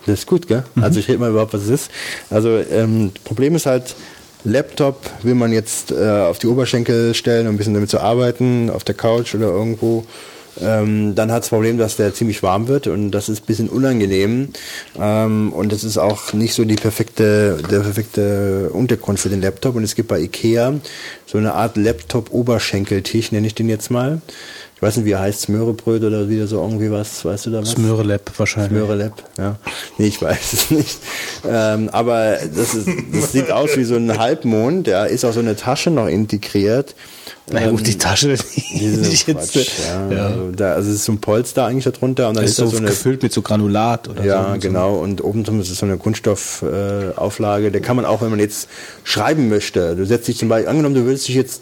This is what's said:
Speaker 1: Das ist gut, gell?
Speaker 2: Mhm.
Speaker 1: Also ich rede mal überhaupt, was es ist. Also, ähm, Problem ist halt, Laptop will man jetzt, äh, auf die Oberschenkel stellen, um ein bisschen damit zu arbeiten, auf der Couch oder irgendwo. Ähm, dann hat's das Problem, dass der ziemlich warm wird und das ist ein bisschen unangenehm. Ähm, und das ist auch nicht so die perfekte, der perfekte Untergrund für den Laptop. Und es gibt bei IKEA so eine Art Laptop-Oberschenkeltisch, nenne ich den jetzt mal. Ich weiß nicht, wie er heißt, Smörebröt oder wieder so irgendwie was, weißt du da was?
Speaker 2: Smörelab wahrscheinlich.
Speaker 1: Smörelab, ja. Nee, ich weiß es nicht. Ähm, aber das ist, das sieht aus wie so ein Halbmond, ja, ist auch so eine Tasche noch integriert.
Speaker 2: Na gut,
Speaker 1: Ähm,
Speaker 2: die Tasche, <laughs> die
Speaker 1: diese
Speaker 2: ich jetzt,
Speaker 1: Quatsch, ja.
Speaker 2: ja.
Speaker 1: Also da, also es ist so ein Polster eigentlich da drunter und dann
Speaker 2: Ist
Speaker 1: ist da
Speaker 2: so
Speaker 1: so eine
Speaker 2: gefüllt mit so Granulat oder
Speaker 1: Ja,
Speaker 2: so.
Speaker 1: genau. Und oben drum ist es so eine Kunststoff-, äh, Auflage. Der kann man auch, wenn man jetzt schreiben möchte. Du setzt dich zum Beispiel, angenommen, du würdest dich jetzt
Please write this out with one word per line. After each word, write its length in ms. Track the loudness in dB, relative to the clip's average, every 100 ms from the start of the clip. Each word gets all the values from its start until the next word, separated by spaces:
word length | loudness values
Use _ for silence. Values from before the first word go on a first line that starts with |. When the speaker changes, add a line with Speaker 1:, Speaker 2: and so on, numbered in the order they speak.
Speaker 1:
Das 140 | 0 -2
ist 80 | 2
gut, 200 | 0 2
gell? 160 | -2 0
Speaker 2:
Mhm. 80 | 2
Speaker 1:
Also 160 | 2 2
ich 80 | 2
rede 100 | 2
mal 140 | 2
überhaupt, 220 | 2 0
was 100 | -2
es 60 | 0
ist. 220 | -2 -2 -10 -10 -12 -2
Also, 200 | 2 4 2 2
ähm, 420 | 0 2 2 0 -4
Problem 320 | -8 0 2
ist 100 | 2
halt, 300 | 2 0 -2 -16 -20 -20 -20 -8
Laptop 680 | 0 0 0 0 0 0 -12 -4
will 120 | 2
man 160 | 2 4
jetzt, 400 | 2 0 -8 -4
äh, 180 | 0 2 4
auf 180 | 2 2
die 80 | 0
Oberschenkel 680 | 2 2 0 2 2 2
stellen, 320 | 0 2 2 2
um 80 |
ein 20 | 0
bisschen 160 | 2
damit 160 | 2 2
zu 100 | 0
arbeiten, 680 | 2 2 2 2 2 2 0
auf 140 | -2
der 120 | -4
Couch 380 | -2 2 0 0
oder 140 | -2 0
irgendwo. 580 | 0 -2 0 0 0 -4 -18 -20 -20 -20 -6
Ähm, 520 | 0 2 2 2 2
dann 160 | 0 0
hat's 160 | 0 0
das 20 |
Problem, 280 | 2 2 2
dass 200 | 0 2
der 160 | 0
ziemlich 260 | 0 -2 0
warm 260 | 0 0 2
wird 200 | 0 0
und 240 | -2 0
das 180 | -2 -2
ist 140 | -6
ein 20 |
bisschen 240 | -2 -2 0
unangenehm. 800 | 0 2 2 2 2 2 0 -4 -10 -14 -14 -14 -4
Ähm, 540 | 0 2 2 2 0
und 180 | 0 -2
das 120 | -2
ist 140 | -2 2
auch 360 | 2 0 -2
nicht 200 | 0 0
so 120 | 2
die 100 | 2
perfekte, 840 | 2 0 -2 -4 2 4 4 4 0 0
der 100 | 0
perfekte 880 | 0 -2 -2 0 0 2 0 0 0
Untergrund 480 | 0 0 0 0 -2
für 100 | 0
den 120 | 0
Laptop. 340 | 0 0 -2
Und 80 | 0
es 120 | -2
gibt 120 | -2 -2
bei 120 | -2
IKEA 540 | -2 -2 2 2 2 -2 -8 -16 -16 -16
so 120 | -4 -2
eine 160 | 0
Art 220 | 0 0
Laptop-Oberschenkeltisch, 1600 | 2 0 0 -2 -4 -2 -2 2 0 0 -2 0 -2 0 -2 0
nenne 140 | -2
ich 80 | -2
den 160 | 0 -2
jetzt 220 | -2 -2
mal. 300 | -2 0 -4 -8 -18 -18 -18 -20 _
Ich 40 |
weiß 140 | 0 2
nicht, 80 |
wie 60 | 0
er 80 | 2
heißt, 200 | 0 -2
Smörebröt 640 | -2 0 0 0 0 2
oder 260 | 2 0 0
wieder 160 | 0
so 160 | 0 -2
irgendwie 300 | -2 -2 0
was, 340 | -2 -4 -6
weißt 220 | -4 -4 -4
du 20 |
da 120 | -4
was? 100 | -2
Speaker 2:
Smörelab 600 | 0 2 2 2 0 -4 -4
wahrscheinlich. 340 | -2 0 0
Speaker 1:
Smörelab, 500 | 0 0 -2 -4 -8 -16 -6
ja. 160 | -6 -4 -10 -12 -12 0
Nee, 80 |
ich 160 | 0 0
weiß 320 | -2 -2 -2
es 160 | -4 0
nicht. 300 | 0 0 -6 -10 -10 -10 -8 -2
Ähm, 420 | 0 2 0 0
aber 460 | 0 2 2 2 0 -2
das 200 | -2 -2
ist, 120 | 0 -2 -4 -2
das 200 | -2 0
sieht 180 | 0 2
aus 240 | 0 2
wie 100 | 2
so 100 | 2
ein 240 | 2 2 2
Halbmond, 680 | 2 2 2 2 2 2
ja, 200 | 2 2
ist 200 | 2 2
auch 80 | 0
so 60 | 0
eine 160 | 0
Tasche 340 | -2 -2 0 2
noch 160 | 2
integriert. 880 | 2 0 0 -2 -2 0 2 2 -2 -12 -20 -20 -20 -20 -6
Speaker 2:
Na 200 | 0 2
gut, 100 | 2
Speaker 1:
Ähm, 60 |
Speaker 2:
die 120 | 0 0
Tasche, 380 | 0 2 2 0 -2
<laughs> 80 |
die 220 | -6 -4 -2
Speaker 1:
diese 320 | 0 2 2
Speaker 2:
ich 160 | 2
jetzt, 280 | 0 -2 0
Speaker 1:
Quatsch, 160 | 0 0 -4 -4
ja. 240 | -4 -2
Speaker 2:
ja. 140 | 0 0
Speaker 1:
Also 240 | -2 -4
da, 220 | -2 0
also 160 | 2 0
es 80 | 0
ist 80 |
so 80 | 0
ein 80 | -2
Polster 440 | 2 0 2 0
eigentlich 200 | 0 0
da 60 | -2
drunter 360 | 0 -2 2 0
und 80 |
dann 80 | 2
Speaker 2:
Ist 80 | 2
Speaker 1:
ist 80 | 2
da 60 |
Speaker 2:
so 60 | 2
Speaker 1:
so 60 | 2
eine 100 | 0
Speaker 2:
gefüllt 360 | 0 0 0
mit 80 | 0
so 100 | 0
Granulat 680 | 0 2 2 2 0 -2 -6
oder 160 | -2
Speaker 1:
Ja, 280 | 0 2 0
Speaker 2:
so. 60 | -2
Speaker 1:
genau. 360 | 0 2 2
Und 280 | 0 -2 -2
oben 220 | -2 -2
drum 160 | 0 -2
ist 80 | -2
es 100 | -2
so 60 |
eine 120 | -2 0
Kunststoff-, 640 | -2 0 0 -2 -4 -6
äh, 540 | -4 -2 -2 -4 -4 -4
Auflage. 540 | -4 -2 0 2 2
Der 80 | 0
kann 160 | 0
man 80 | 0
auch, 180 | 2 0
wenn 80 | 0
man 80 | 0
jetzt 280 | 0 -2 -12 -14 -18 -14
schreiben 420 | -4 -2 2 2 2
möchte. 480 | 2 0 0 0
Du 100 | 0
setzt 220 | 2 0 0
dich 100 | -2
zum 120 | 2
Beispiel, 180 | 2 2
angenommen, 260 | 2 2
du 120 | 2
würdest 240 | 2 0 0
dich 60 |
jetzt 260 | 0 0 -6